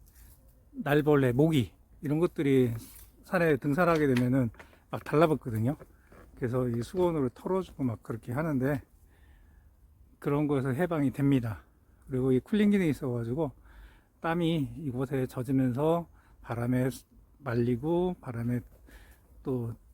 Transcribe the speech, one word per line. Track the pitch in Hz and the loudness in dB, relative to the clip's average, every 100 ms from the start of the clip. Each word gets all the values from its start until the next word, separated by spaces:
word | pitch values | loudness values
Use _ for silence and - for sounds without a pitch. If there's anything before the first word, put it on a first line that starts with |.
| - - - - _ _ _ | -20 -20 -20 -20 _ _ _
날벌레, | 269 143 147 147 147 131 | -8 0 2 6 4 4
모기 | 120 160 151 107 - _ - | 4 4 4 0 -6 _ -10
이런 | 147 151 | -4 0
것들이 | 175 - 143 131 123 113 - - - - - | 0 0 2 4 2 -2 -10 -20 -20 -20 -4
산에 | 185 165 143 | 0 2 2
등산하게 | 151 143 175 160 147 | 0 2 2 4 2
되면은 | 123 123 131 117 - - - _ | 2 2 2 0 -4 -18 -20 _
막 | 123 | -12
달라붙거든요. | - 147 165 147 131 110 113 156 - - _ - - - | -2 2 4 2 -2 -2 -2 -4 -10 -20 _ -20 -20 -8
그래서 | 123 127 123 | -4 -2 -2
이 | 117 | -4
수건으로 | 113 185 175 160 127 | -4 0 0 0 -2
털어주고 | - - 185 175 - | -4 -4 -4 -4 -6
막 | 131 107 | -4 -4
그렇게 | - 113 - | -8 -10 -6
하는데 | 123 165 135 131 147 - _ _ _ - - - - - _ _ _ _ _ | -4 -2 -2 -2 -4 -8 _ _ _ -20 -20 -20 -20 -20 _ _ _ _ _
그런 | 151 143 151 | -2 0 0
거에서 | 143 131 | 0 0
해방이 | 127 175 165 139 | -2 -2 0 0
됩니다. | 117 139 135 117 98 - _ _ _ - | 0 2 2 0 -8 -14 _ _ _ -8
그리고 | 131 131 | -2 2
이 | 127 | 0
쿨링 | - 208 208 | 2 2 4
기능이 | 202 170 | 4 2
있어가지고 | 131 135 120 117 135 147 - - - - - _ _ | -2 -4 -4 -4 -4 -4 -8 -20 -20 -20 -20 _ _
땀이 | 165 170 165 165 127 117 | -4 0 0 0 -2 -6
이곳에 | 156 123 131 135 127 | -6 -4 -4 -2 -4
젖으면서 | - 123 135 131 120 156 170 165 - _ - | -4 -2 0 0 0 0 0 -4 -16 _ -20
바람에 | - 113 120 127 131 - - - - _ | -10 -6 -2 0 -2 -4 -14 -20 -20 _
말리고 | 135 120 120 120 151 170 180 175 | -4 -2 0 -2 -2 -2 -2 -6
바람에 | 139 113 117 123 - - - - - - _ - | -10 -8 -4 -4 -6 -18 -20 -20 -20 -20 _ -12
또 | - 127 117 117 _ | -6 -4 -6 -10 _